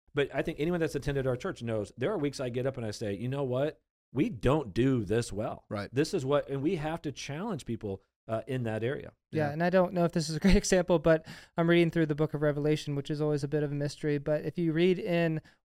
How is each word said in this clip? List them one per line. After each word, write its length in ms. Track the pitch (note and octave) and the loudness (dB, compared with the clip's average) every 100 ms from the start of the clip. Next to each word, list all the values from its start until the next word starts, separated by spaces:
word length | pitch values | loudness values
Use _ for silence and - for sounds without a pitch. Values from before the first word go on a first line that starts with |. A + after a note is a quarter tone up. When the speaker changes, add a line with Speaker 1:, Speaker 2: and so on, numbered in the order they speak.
| _ C#3+ | _ -2
Speaker 1:
But 140 | C#3 | -2
I 80 | C#3 | -2
think 180 | D#3+ D#3 | -4 -2
anyone 200 | D#3 F3+ | -2 0
that's 160 | D#3+ D3 | -2 -2
attended 320 | C#3 C#3 C3 | -4 -2 -2
our 80 | B2 | -2
church 260 | G3 D3 | -4 -6
knows 300 | A#2 A2 G2+ - | -4 -4 -4 -4
there 140 | C#3+ | -2
are 60 | G#3 | 0
weeks 220 | D3 C3+ | -2 -4
I 100 | B2+ | -6
get 160 | A#2+ C3 | -4 -4
up 120 | B2+ | -4
and 80 | A2 | -6
I 40 | |
say, 220 | - G#2+ | -6 -4
"You 140 | F#2+ B2 | -4 -4
know 160 | C#3 | -4
what? 360 | C3+ B2 D3 - _ _ _ | -2 0 -2 -4 _ _ _
We 180 | A#2+ A#3 | 0 0
don't 440 | C3+ A#2+ D#3 B2 | 0 2 2 2
do 300 | F2 C3 B2+ F2+ | 2 2 2 2
this 260 | A2 A#2 | 0 0
well." 340 | G2+ A2+ - - | -4 -6 -8 -8
Speaker 2:
Right. 180 | G#2 G2 | -8 -4
Speaker 1:
This 220 | B2 D#3+ F#3 | -2 0 -2
is 100 | C3 | 0
what, 240 | C#3+ - | 0 0
and 140 | C#3 | -4
we 140 | C#3+ F#3 | -2 -2
have 220 | D#3 E3 | -4 -6
to 80 | D3+ | -8
challenge 540 | B2+ - D3 A3+ D#3 - | -10 -10 -8 -6 -8 -6
people, 340 | A2+ G#2 F#2+ _ _ - | -6 -6 -8 _ _ -8
uh, 140 | A2+ - | -6 -4
in 160 | C3 | -4
that 200 | A#2 A2 | -2 -2
area. 280 | A#2 D3 - - _ | -2 -4 -10 -18 _
Speaker 3:
Yeah, 160 | D#3 D3 | -4 -2
Speaker 2:
Yeah. 60 | |
Speaker 3:
and 100 | D3+ | -2
I 60 | F3 | 2
don't 240 | F#3 F3+ | 4 2
know 100 | F3 E3+ | 2 0
if 80 | |
this 160 | E3+ D#3 | 0 -2
is 40 | D#3 | 2
a 40 | |
great 160 | G3 G3 | 6 6
<laughs> 80 | |
example, 340 | - F#3 E3+ E3+ | 6 2 4 4
but 300 | E3 D#3+ - - - - | 4 4 2 -18 -8 0
I'm 120 | E3+ | 4
reading 220 | E3+ E3 | 6 4
through 160 | E3+ D#3 | 4 0
the 80 | D3 | 0
book 180 | D#3 | -2
of 80 | D3 | 0
Revelation, 540 | D3+ C#3+ D3 D3+ - C#3+ | 0 2 2 0 -2 -6
which 160 | - | -4
is 100 | D3 | -2
always 220 | D3+ D3 | 0 0
a 40 | C#3+ | 0
bit 140 | D3+ | -2
of 100 | D3 | -2
a 40 | C#3+ | -2
mystery. 420 | C#3+ - D#3 D3 | -4 -4 -2 -2
But 280 | C#3+ D3+ D#3+ | 0 -2 -2
if 120 | D#3+ | -2
you 140 | E3 | 0
read 240 | D3+ F3+ F3+ | 4 4 4
in 440 | - E3+ E3+ D#3 - _ | 2 2 2 0 -6 _